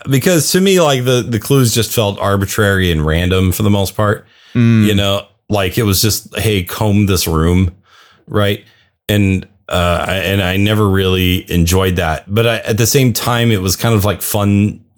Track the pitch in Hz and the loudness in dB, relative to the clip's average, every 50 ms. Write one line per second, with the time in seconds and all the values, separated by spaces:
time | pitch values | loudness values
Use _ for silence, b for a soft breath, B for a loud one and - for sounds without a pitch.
0 | - - 135 131 - - - 160 143 - - 185 190 196 190 180 165 147 139 127 | -4 -2 0 2 2 2 2 2 0 0 0 2 2 4 4 4 2 2 2 0
1 | 123 127 127 123 107 - 117 107 - - 139 139 127 113 107 117 107 - - - | 0 0 0 0 0 -2 -4 -4 -2 0 2 2 2 2 2 0 -2 -2 -2 -2
2 | 110 101 98 95 90 101 101 98 98 95 - - 107 101 98 95 92 90 82 78 | -2 -2 -2 -2 -2 -2 0 0 -2 -2 -2 0 0 2 2 2 0 0 0 0
3 | 76 78 78 85 87 90 92 95 95 95 92 - 107 104 104 101 98 92 - - | 0 0 0 0 0 0 0 0 0 0 0 0 0 0 0 0 0 -4 -2 -2
4 | 107 104 104 - - b b b b b b 120 120 117 117 110 104 104 104 101 | -2 -2 -2 -4 -6 b b b b b b 0 2 4 4 4 2 2 2 0
5 | 101 98 98 101 - _ _ _ _ - 104 101 98 92 - - 117 101 95 90 | 0 0 -2 -4 -6 _ _ _ _ -4 -2 -2 -2 -2 -2 0 0 0 0 0
6 | - 110 98 - - - - - 95 110 107 95 87 - - - 113 107 98 104 | 0 -2 -2 -4 -8 -10 -8 -4 -2 -2 -2 -2 -4 -4 -6 -4 -2 0 2 2
7 | 101 95 98 85 - 85 80 78 80 85 87 92 98 87 - _ b b b b | 2 2 0 -2 -2 -2 0 0 2 2 2 2 2 0 -2 _ b b b b
8 | b b b b b - 107 107 101 101 101 101 - b b b b b b b | b b b b b -6 -4 -2 0 0 -2 -4 -8 b b b b b b b
9 | _ - 107 104 101 95 95 95 - - _ _ _ - - 90 87 87 87 82 | _ -2 0 2 2 2 0 -2 -4 -8 _ _ _ -6 -2 -2 0 0 0 -2
10 | 78 - 92 95 87 90 98 101 95 90 92 98 101 104 107 107 107 98 95 98 | -2 -4 -4 -4 -2 -2 -2 0 0 0 0 0 0 0 2 2 2 2 2 2
11 | 95 95 92 92 92 90 92 92 - - 87 87 82 85 92 95 95 95 90 90 | 0 0 0 0 0 0 0 -2 -4 -2 0 0 0 2 2 0 0 0 0 -2
12 | 87 78 78 69 - - 101 113 113 117 113 110 - - 117 104 117 107 - 139 | -2 -2 -4 -6 -6 -4 -2 0 0 0 -2 -2 -4 -4 -2 0 0 0 2 2
13 | 131 123 104 - - 120 120 117 117 117 110 95 92 95 90 - - 117 117 104 | 2 2 0 -2 -4 -2 -2 0 0 0 0 0 0 -4 -4 -2 -2 0 0 2
14 | 92 104 92 85 - - - 104 101 101 101 101 104 107 - - - _ _ | 0 0 -2 -4 -6 -4 -4 -2 0 2 2 2 2 0 -2 -6 -16 _ _